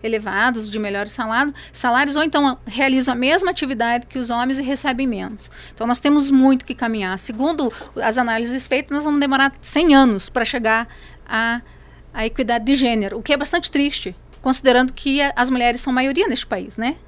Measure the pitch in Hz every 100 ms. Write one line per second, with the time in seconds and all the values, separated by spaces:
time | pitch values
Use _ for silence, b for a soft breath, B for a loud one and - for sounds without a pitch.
0 | 220 220 214 196 233 233 214 214 208 202
1 | 202 - 220 226 285 B B - 254 240
2 | 285 294 311 294 285 247 - 233 277 262
3 | 254 240 254 339 370 - 277 240 233 240
4 | 240 262 240 233 254 269 262 269 294 254
5 | 269 202 185 220 - B B - 233 240
6 | 285 294 277 269 262 262 - 247 233 220
7 | 190 190 - 220 285 330 254 B B -
8 | 220 233 240 226 233 254 - 277 294 285
9 | 302 294 277 269 277 - - 294 339 277
10 | 254 202 - 247 226 262 226 220 233 B
11 | B B - 220 233 233 b b b b
12 | - 254 226 - 233 233 220 277 254 226
13 | 196 214 214 285 285 339 - 285 285 -
14 | 185 180 - - 269 262 262 247 254 -
15 | 277 277 285 269 247 254 240 240 - 254
16 | 269 277 403 262 - 196 190 - 233 330